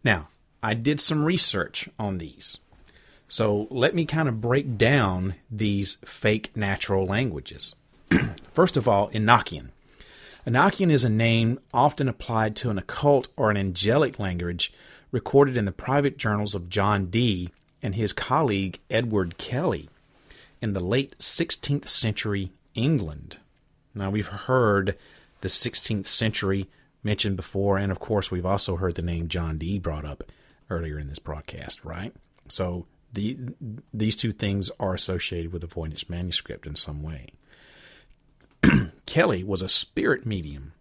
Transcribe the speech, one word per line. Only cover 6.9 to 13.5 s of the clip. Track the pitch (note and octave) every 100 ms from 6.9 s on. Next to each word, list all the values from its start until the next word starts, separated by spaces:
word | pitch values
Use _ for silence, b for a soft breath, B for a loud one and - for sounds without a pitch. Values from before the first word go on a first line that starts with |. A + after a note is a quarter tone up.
| G2
languages. | F#2+ G2+ B2+ D2+ - C#2 - - _ _ -
<clears throat> | - C3 - -
First | - F3+ C#3+
of | A#2+
all, | G2+ G2+
Enochian. | A2+ G#2+ A#2 - D2+ - - B B B B B B -
Enochian | B2 F3+ - F#3
is | D3
a | A#2+
name | G#2+ A#2 A2+ A2+ B2+ _
often | A#2+ C#3+ - C3
applied | - - A2+ A2 A2
to | B2
an | G2
occult | - - D3 C#3+ - -
or | A2+